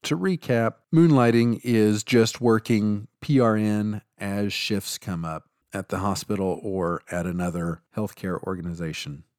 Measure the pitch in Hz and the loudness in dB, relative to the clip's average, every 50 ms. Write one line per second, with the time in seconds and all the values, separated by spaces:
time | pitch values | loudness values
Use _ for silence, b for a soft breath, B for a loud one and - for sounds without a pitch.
0 | - - 151 165 180 190 185 160 - - 123 117 113 110 - _ _ _ - 160 | -2 -4 -4 -2 0 -2 -2 -2 -2 0 0 0 0 0 -4 _ _ _ 4 6
1 | 170 170 151 135 120 120 117 117 117 120 117 - - 123 117 110 107 107 104 104 | 6 8 8 6 6 6 6 4 4 2 0 -2 -2 0 2 4 4 4 4 0
2 | - - 123 120 113 107 - - 120 117 113 110 - - 120 107 104 107 104 104 | 0 2 4 4 4 4 0 -2 2 2 2 2 2 0 0 0 2 0 -2 -4
3 | 107 - _ _ - - 147 135 123 113 110 107 107 107 104 104 104 107 107 107 | -6 -12 _ _ -2 2 2 4 4 4 2 2 2 0 0 0 -2 -4 -4 -6
4 | _ _ _ _ 104 101 98 101 104 101 98 - - - 110 98 - - - - | _ _ _ _ -8 -6 -4 -2 -4 -4 -4 -4 -4 -4 -4 -4 -4 -6 -10 -10
5 | - - 92 85 82 80 78 - _ _ _ _ _ _ - 101 92 _ - 92 | -8 -8 -6 -6 -6 -6 -8 -10 _ _ _ _ _ _ -10 -10 -8 _ -6 -4
6 | 95 104 95 - - _ 104 98 95 92 87 - - 110 95 95 90 85 85 - | -2 -2 -2 -4 -4 _ -4 -2 -2 -2 -4 -4 -6 -6 -4 -2 -2 -2 -2 -4
7 | _ - - 87 85 90 87 87 87 90 82 87 85 85 82 - _ _ _ - | _ -8 -6 -6 -4 -4 -4 -4 -4 -4 -4 -4 -4 -6 -6 -8 _ _ _ -8
8 | 107 98 - - - 95 90 - - - 95 90 85 87 85 82 85 80 78 - | -8 -8 -8 -10 -8 -8 -8 -6 -6 -8 -8 -8 -8 -10 -8 -8 -8 -8 -8 -8
9 | - - 71 69 80 _ _ | -10 -12 -12 -14 -16 _ _